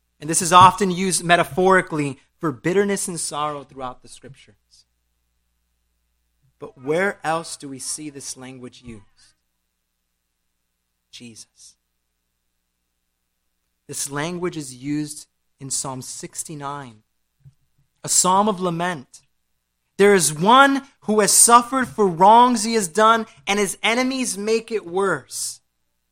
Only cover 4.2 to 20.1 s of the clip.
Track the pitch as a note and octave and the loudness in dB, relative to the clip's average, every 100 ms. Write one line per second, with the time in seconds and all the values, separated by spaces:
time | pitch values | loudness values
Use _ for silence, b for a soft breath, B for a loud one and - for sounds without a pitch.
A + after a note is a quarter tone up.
4.2 | B2 C3+ _ G#2 _ _ _ _ _ _ | -20 -20 _ _ _ _ _ _ _ _
5.2 | _ _ _ _ _ _ _ _ _ _ | _ _ _ _ _ _ _ _ _ _
6.2 | _ _ _ - - - C3 D#3+ G3+ - | _ _ _ -20 -20 -14 -4 -2 -2 -4
7.2 | D3 E3 E3 - C#3+ C3+ - - D3+ C#3 | -4 -4 -6 -14 -14 -14 -12 -12 -12 -16
8.2 | - C3+ B2+ C3 B2 - B2 G#2+ F#2+ _ | -16 -16 -18 -18 -20 -20 -20 -20 -20 _
9.2 | _ _ _ _ _ _ _ _ _ _ | _ _ _ _ _ _ _ _ _ _
10.2 | _ _ _ _ _ _ _ _ _ - | _ _ _ _ _ _ _ _ _ -20
11.2 | A#2+ A2 - _ - _ _ _ _ _ | -20 -20 -20 _ -20 _ _ _ _ _
12.2 | _ _ _ _ _ _ _ _ _ _ | _ _ _ _ _ _ _ _ _ _
13.2 | _ _ _ _ _ _ - C#3+ - C#3+ | _ _ _ _ _ _ -14 -10 -8 -6
14.2 | D#3+ F3+ F3 D#3 C3+ B2 C#3 D3 D3 - | -6 -6 -8 -8 -12 -12 -6 -6 -6 -10
15.2 | - _ _ - C#3 - C#3+ C3 - - | -20 _ _ -18 -8 -8 -8 -10 -12 -14
16.2 | E3+ - - D3+ C#3+ C#3+ C3 G#2+ _ _ | -14 -14 -14 -12 -10 -12 -14 -20 _ _
17.2 | _ _ - _ _ _ _ _ - - | _ _ -20 _ _ _ _ _ -4 0
18.2 | F#3 F#3+ G#3+ F#3 F#3 E3+ F3 E3 A#2+ - | 2 2 2 -2 -4 -4 -6 -8 -14 -20
19.2 | _ _ _ _ _ _ _ - G3+ | _ _ _ _ _ _ _ 2 4